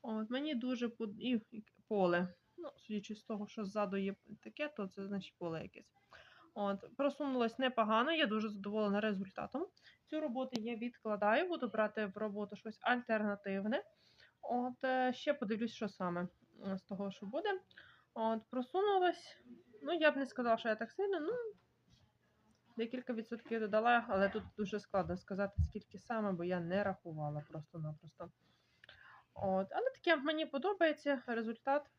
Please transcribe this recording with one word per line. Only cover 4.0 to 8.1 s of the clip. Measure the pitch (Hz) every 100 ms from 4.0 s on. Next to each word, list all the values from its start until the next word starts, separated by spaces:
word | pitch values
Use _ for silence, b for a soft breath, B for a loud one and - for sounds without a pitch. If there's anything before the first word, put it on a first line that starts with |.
| 196 196 - 214
таке, | 220 - 294
то | 294 196
це, | - 196
значить, | 202 185 _
поле | 170 160
якесь. | - - - _ B B B B B
От, | - 202 196 - -
просунулось | 277 277 285 254 226 233
непогано, | 262 247 214 220 269